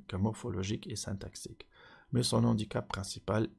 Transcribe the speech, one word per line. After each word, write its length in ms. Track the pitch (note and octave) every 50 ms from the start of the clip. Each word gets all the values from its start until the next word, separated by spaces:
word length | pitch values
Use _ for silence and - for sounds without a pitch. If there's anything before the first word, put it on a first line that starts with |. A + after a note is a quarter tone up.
| -
que 100 | - -
morphologique 720 | F#2 F#2+ A2 G#2+ - - A#2+ G2+ F2+ F#2+ F#2+ A2 - - -
et 80 | A2+
syntaxique. 720 | G2+ - - G2 G2 G2 G2 - - - - - - - - _ - - - - - - _ -
Mais 100 | A#2+ B2
son 220 | - A#2 A#2 A#2
handicap 420 | A#2 A#2 G#2 G#2+ - - - G#2
principal 600 | - - F#2+ F#2 - - - - - G2 G#2+ A2+ - -